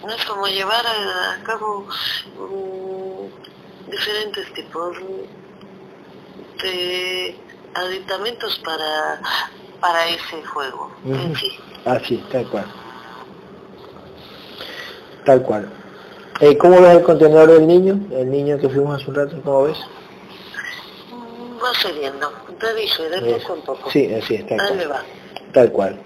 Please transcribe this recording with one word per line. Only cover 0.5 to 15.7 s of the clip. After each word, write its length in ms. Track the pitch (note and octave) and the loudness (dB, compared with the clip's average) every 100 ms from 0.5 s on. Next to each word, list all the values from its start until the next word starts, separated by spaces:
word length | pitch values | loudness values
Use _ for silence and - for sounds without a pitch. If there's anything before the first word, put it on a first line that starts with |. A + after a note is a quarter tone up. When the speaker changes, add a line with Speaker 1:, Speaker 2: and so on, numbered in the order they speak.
| G3 F#3+ A3+ A#3+ | -4 -2 -2 -2
Speaker 1:
a, 480 | A3 G3 F#3 F#3+ | -4 -4 -4 -6
a 100 | F#3+ | -6
cabo, 440 | G#3+ A3 G#3+ G3+ G3 - - - G3 - | -8 -8 -6 -8 -10 -10 -8 -8 -12 -16
mm, 1500 | F#3+ F#3+ F#3+ F#3+ F#3+ F#3+ F#3+ F#3+ G3 F#3+ - - - - - | -12 -10 -10 -12 -12 -12 -12 -14 -16 -18 -20 -20 -20 -20 -14
diferentes 640 | G3 G#3+ G#3 G#3+ G3 F3+ | -8 -6 -6 -8 -10 -12
tipos 420 | - - E3 F3 F3 F#3+ F#3+ F#3+ - - - - - - - - - - - - - | -14 -14 -10 -10 -10 -14 -14 -14 -20 -20 -20 -20 -20 -20 -20 -20 -20 -20 -20 -20 -12
de 720 | F#3+ F#3 F3+ F3+ F#3 F#3 F3+ F3 - - - | -8 -6 -6 -6 -6 -6 -8 -10 -20 -20 -14
aditamentos 840 | F3+ F3+ F#3+ F#3+ F#3+ A#3 A#3 A3 - | -8 -6 -8 -8 -6 -6 -8 -8 -8
para, 560 | E3 D#3+ D#3 D#3 D#3 D3+ - - - - - - | -8 -6 -4 -4 -4 -6 -6 -6 -6 -14 -20 -6
para 260 | F3 E3 E3 | -2 0 0
ese 340 | E3+ - D#3+ | -4 -8 -12
juego 480 | D3+ D3+ C3+ C3 D3 - C3 | -10 -8 -8 -10 -14 -12 -6
en 60 | |
Speaker 2:
Ujú. 220 | C3+ D3 D3+ | -4 -4 -4
Speaker 1:
sí. 160 | - - - - - | -6 -10 -18 -10 -2
Speaker 2:
Así, 380 | B2 - A#2 - | -2 -2 -6 -4
tal 160 | B2+ A#2 | -6 -4
cual. 160 | G#2 G2 - - - B2 A#2+ - - - - - - - - - - - - - - - - - - - - - | -6 -8 -14 -18 -18 -18 -18 -18 -20 -20 -20 -20 -20 -20 -20 -20 -20 -20 -20 -20 -16 -16 -14 -16 -16 -20 -8 4
Tal 160 | C3 | 4
cual. 280 | B2+ - G2+ | 4 -4 -6